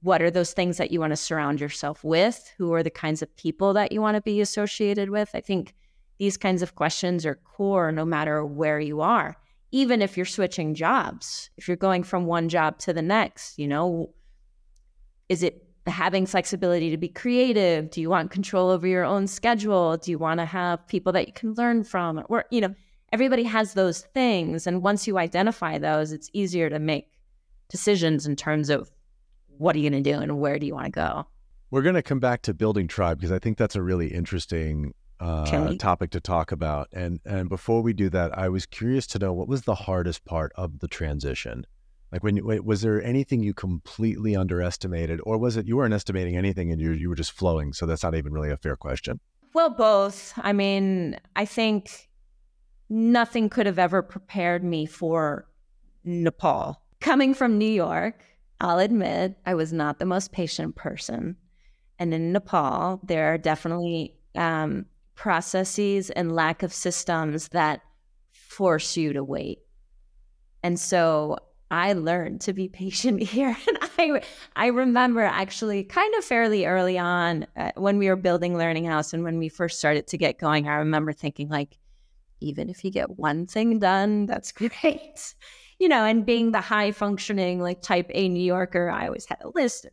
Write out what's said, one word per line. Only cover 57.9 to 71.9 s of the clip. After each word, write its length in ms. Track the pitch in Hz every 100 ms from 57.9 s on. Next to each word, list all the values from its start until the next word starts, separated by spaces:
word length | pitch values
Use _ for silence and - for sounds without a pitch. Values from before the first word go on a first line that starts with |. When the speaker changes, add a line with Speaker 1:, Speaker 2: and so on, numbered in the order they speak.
| 165 196 - _ _ _ -
Speaker 1:
I'll 180 | 175 170
admit 580 | 202 226 175 170 190 196
I 100 | -
was 180 | 175 160
not 260 | 165 147 143
the 60 |
most 280 | 180 185 190
patient 440 | - 165 - 156 -
person. 600 | - 147 - - - 185 _ _ _ _ _ -
And 160 | 170
in 180 | 160 165
Nepal, 680 | 196 196 180 139 - 175 190
there 300 | - 165 156
are 60 | 160
definitely, 800 | 160 156 165 170 175 165 - _ _
um, 520 | 170 165 160 156 190 196 _ _
processes 960 | - 214 170 - 185 190 - 202 196 190
and 240 | - 170
lack 280 | 165 160 165
of 100 | 175
systems 760 | - 180 170 - 165 160 151 -
that 320 | 175 151 147 - _ _ _ _
force 640 | - - - 185 156 - 170
you 180 | 156
to 100 | 139
wait. 360 | 139 139 - - _ _ _ _ _ _ _ _ _ _
And 160 | 175 170
so 600 | - 180 165 156 151 - - _ -
I 240 | 165 190